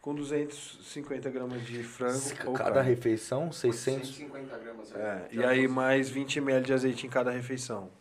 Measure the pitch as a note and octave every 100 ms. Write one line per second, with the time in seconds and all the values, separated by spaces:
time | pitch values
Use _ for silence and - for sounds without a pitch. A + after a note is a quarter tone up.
0 | C#3+ D3 C#3 D3 D3 - - - - D3
1 | C#3 C3+ C3+ B2+ B2+ B2 B2 A#2+ A#2 -
2 | B2 C3 C3 - C3 B2+ - C3+ B2+ B2
3 | A#2+ A2 - C3 E3 - B2 A2+ - C3+
4 | C3 - D3 C#3 C3 A#2+ A2+ A2+ G#2+ -
5 | G#2+ F#2+ F2 A#2 B2 B2+ C3 C3 C3 C3+
6 | C3 C3 C3+ D3+ C#3 C3 B2+ C3 C3 A#2
7 | B2+ B2+ B2 B2 B2 C3 - G#2+ F#2+ -